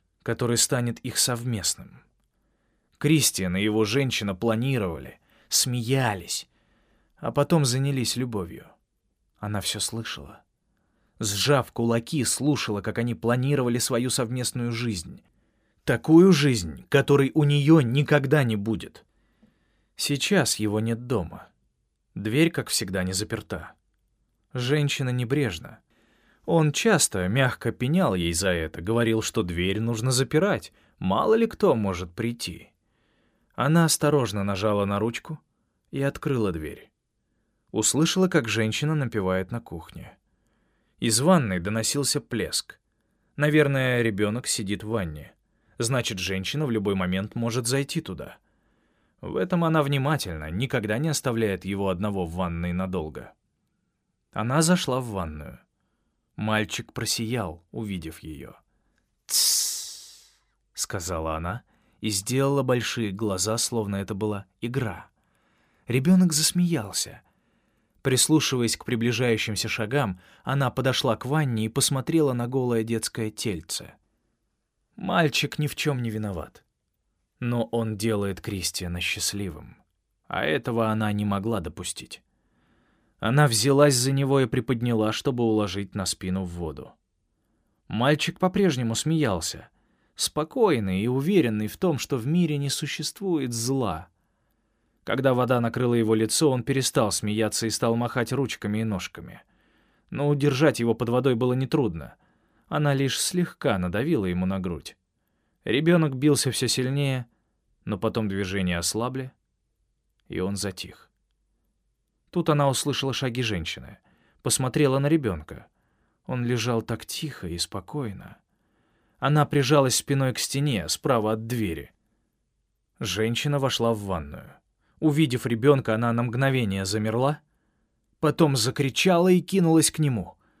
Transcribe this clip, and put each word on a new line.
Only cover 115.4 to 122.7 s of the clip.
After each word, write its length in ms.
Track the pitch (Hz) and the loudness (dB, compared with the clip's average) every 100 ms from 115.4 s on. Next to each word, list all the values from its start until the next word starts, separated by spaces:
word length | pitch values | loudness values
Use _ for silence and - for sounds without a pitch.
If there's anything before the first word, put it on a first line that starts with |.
| 76 - - _ _ _ _ _ - | -8 -16 -18 _ _ _ _ _ -8
Он 200 | 127 120 | -4 -2
лежал 360 | 123 113 117 | -2 0 -2
так 240 | - 117 - | -2 -6 -8
тихо 420 | - 156 - 92 | -8 -8 -8 -8
и 100 | 85 | -6
спокойно. 800 | - 101 90 147 120 92 - - _ _ _ _ _ _ _ _ | -6 -8 -8 -8 -8 -8 -16 -20 _ _ _ _ _ _ _ _
Она 260 | 131 151 - | 2 4 4
прижалась 500 | 151 123 147 135 - | 2 4 6 6 2
спиной 380 | - 135 131 | 0 0 0
к 60 | 120 | 0
стене, 480 | - 139 147 113 78 | -4 -2 0 0 -2
справа 460 | - 147 123 107 | -2 2 2 2
от 140 | 110 113 | 0 -2
двери. 440 | 120 101 80 69 _ _ _ _ _ _ _ _ | -2 -2 -4 -10 _ _ _ _ _ _ _ _